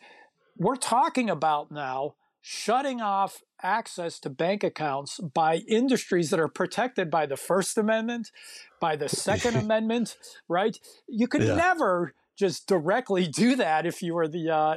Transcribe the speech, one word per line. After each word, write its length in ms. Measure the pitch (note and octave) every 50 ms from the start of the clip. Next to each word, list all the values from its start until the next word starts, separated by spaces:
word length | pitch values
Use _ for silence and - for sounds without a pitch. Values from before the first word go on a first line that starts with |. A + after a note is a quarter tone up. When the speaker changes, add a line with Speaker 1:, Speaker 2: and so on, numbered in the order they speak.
| - - - - - _ _ _ _ _ _ -
Speaker 1:
we're 180 | E3 G#3 C4+
talking 540 | C4 - - A3 G#3+ G#3+ D#4+ - B3+ A#3+ G#3+
about 420 | F3 D3 D#3 D#3+ D3+ D3 D3+ D3+
now 440 | D3 D3 C#3+ C3 C3 C3+ C#3 D3 - _ _ _ _ _
shutting 600 | - - - - - - B3 C4+ C#4+ C#4 B3+ A#3+
off 420 | A3+ G3+ G3 G3 G3 F3+ - - - _ _ -
access 580 | - F#3 G3+ A#3 A3 - - - F3 E3+ D3 -
to 100 | - D3+
bank 340 | C3+ - E3 F3 G3+ G3+ -
accounts 560 | E3+ - - D#3 D3 C3+ C#3 C#3+ - - -
by 380 | G#3 D3+ - E3+ D#3+ D#3+ E3 - - -
industries 640 | A3 A3+ B3 C#4 B3+ - - - - F3 E3+ D3
that 100 | F3 D#3+
are 80 | D#3+ C#3+
protected 640 | - - F#3 F#3 - - A#3 B3+ - - F#3 D#3+
by 160 | D3+ D#3+ D3+
the 100 | C#3+ C3+
First 420 | B2 - - E3 G3 F3+ - - A3+
Amendment, 540 | G#3+ G#3+ A3 A3 A3 A#3 A#3+ A#3+ A3 - - - - - - - - - _ -
by 160 | F3+ E3 D#3
the 140 | C#3+ D3 C#3
Second 460 | - - - - G3+ G3+ - A#3+ A3+
Speaker 2:
<laughs> 20 | A3+
Speaker 1:
Amendment, 600 | G#3 G#3+ A3 A3 A3 A3 A3+ B3 A3+ - - - - - - - - -
right? 320 | E3 F3 G3+ A#3+ - - - - - - _ -
You 200 | C4+ G#3 A#3+ -
could 160 | - D4+ -
Speaker 2:
Yeah. 120 | A2 -
Speaker 1:
never 580 | - E4+ F#4 F4+ E4 C#4+ G3+ - F3 F3 - - _ _ _ _ -
just 300 | G3+ F#3 D3+ - - -
directly 600 | G3+ F3 D3 E3 G3+ B3+ B3+ - G3 F3+ F3+ D#3+
do 300 | C3 - G#3 B3 C4+ B3+
that 280 | G3+ E3 D#3 D#3 D#3+
if 160 | E3+ D#3+ -
you 120 | G3 E3+ E3
were 140 | F3 E3 D#3
the, 220 | D3+ F3 D#3+ D#3+
uh, 260 | D#3+ D#3 D#3 D#3 D#3+